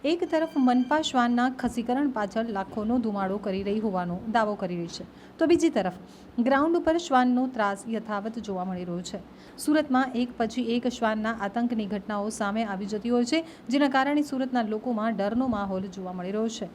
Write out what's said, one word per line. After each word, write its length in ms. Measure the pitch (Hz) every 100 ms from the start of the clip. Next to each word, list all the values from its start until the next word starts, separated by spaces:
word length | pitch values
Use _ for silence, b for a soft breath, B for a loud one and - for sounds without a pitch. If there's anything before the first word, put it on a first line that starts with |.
| 277
એક 140 | 339 349
તરફ 260 | 320 320 320
મનપા 400 | 254 247 254 302 320
શ્વાનના 400 | 254 240 240 247 262
ખસીકરણ 480 | 247 240 233 254 285 233
પાછળ 340 | 202 226 233 196
લાખોનો 400 | 190 220 214 254 220
ધુમાડો 320 | 202 190 202 202
કરી 180 | 190 196
રહી 160 | 214 214
હોવાનો 320 | 185 175 180 226 226
દાવો 200 | 214 208
કરી 160 | 185 175
રહી 140 | 170 -
છે, 80 | - B B -
તો 100 | 320
બીજી 200 | 339 330 220
તરફ 200 | 185 - B B B - 240
ગ્રાઉન્ડ 320 | 277 311 339
ઉપર 160 | 330 330 339
શ્વાનનો 400 | 254 247 247 262 254
ત્રાસ 300 | 202 196 233
યથાવત 420 | 220 220 202 214 226 202
જોવા 180 | 185 185
મળી 220 | 180 180
રહ્યો 180 | 175 180
છે. 120 | 202 - B B -
સુરતમાં 560 | - 302 294 254 262 240
એક 120 | 247 -
પછી 260 | 226 254 226 240
એક 100 | 247 240
શ્વાનના 360 | 226 220 214 226 202
આતંકની 400 | 233 240 226 202
ઘટનાઓ 360 | 208 196 208 208 220
સામે 220 | 208 214 220
આવી 240 | 190 202
જતી 220 | 214 233 240
હોય 160 | 240
છે, 80 | 320 320 B -
જેના 220 | 269 285 269
કારણે 280 | 269 294 294
સુરતના 340 | 262 262 254 220
લોકોમાં 440 | 214 254 220 220 202
ડરનો 280 | 196 233 262 214
માહોલ 320 | 196 190 190 185
જોવા 200 | 185 180
મળી 160 | 180 214
રહ્યો 160 | 226 226
છે. 80 | 185